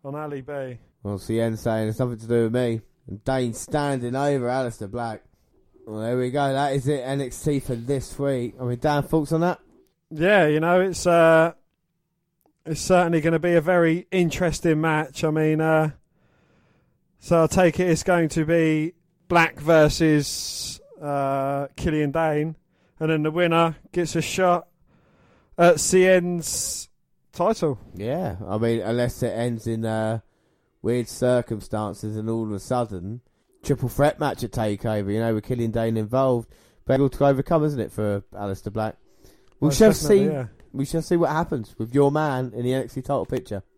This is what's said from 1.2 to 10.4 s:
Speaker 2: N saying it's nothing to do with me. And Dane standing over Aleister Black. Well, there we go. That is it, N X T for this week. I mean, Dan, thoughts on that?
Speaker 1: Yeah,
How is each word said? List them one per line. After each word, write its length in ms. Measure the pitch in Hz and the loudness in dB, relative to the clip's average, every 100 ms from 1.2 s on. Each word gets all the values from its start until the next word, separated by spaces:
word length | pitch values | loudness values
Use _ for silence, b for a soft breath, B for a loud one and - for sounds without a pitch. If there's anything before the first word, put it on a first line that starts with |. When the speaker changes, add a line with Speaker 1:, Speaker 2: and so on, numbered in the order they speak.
| - 113 | -4 -2
Speaker 2:
N 160 | 117 110 | -2 -2
saying 320 | 117 110 110 | -2 -2 -2
it's 100 | 107 | -2
nothing 200 | 127 117 | -4 -4
to 80 | 113 | -2
do 180 | 117 | 0
with 100 | 113 | 2
me. 260 | 120 123 113 - _ - | 0 -2 -4 -8 _ -16
And 140 | 101 | -10
Dane 300 | - 131 123 | -4 -2 -2
standing 640 | 110 - 151 143 135 120 127 | -6 -6 -4 -2 -2 -4 -2
over 300 | 147 139 120 | 0 0 -2
Aleister 440 | 131 123 113 101 | -2 -4 -8 -10
Black. 320 | 120 117 107 _ _ _ _ _ _ - | -8 -8 -10 _ _ _ _ _ _ -14
Well, 140 | 107 | -8
there 180 | 110 123 | -4 -2
we 140 | 123 | -2
go. 200 | 135 139 | -2 0
That 200 | 135 143 | 0 0
is 140 | 139 127 | 0 -2
it, 140 | 143 | -2
N 160 | 127 139 | -2 -4
X 220 | 131 - | -6 -4
T 180 | - 143 | -2 -2
for 160 | - 120 | -4 -8
this 420 | 117 139 - - | -4 -4 -6 -6
week. 360 | 139 131 120 - | -2 -2 -4 -6
I 40 | |
mean, 140 | 123 120 | -6 -2
Dan, 240 | 151 147 | 0 0
thoughts 280 | 143 160 143 | 0 -2 0
on 100 | 160 | 0
that? 180 | 175 170 _ _ _ _ _ | 0 -2 _ _ _ _ _
Speaker 1:
Yeah, 360 | 156 175 208 | -2 4 6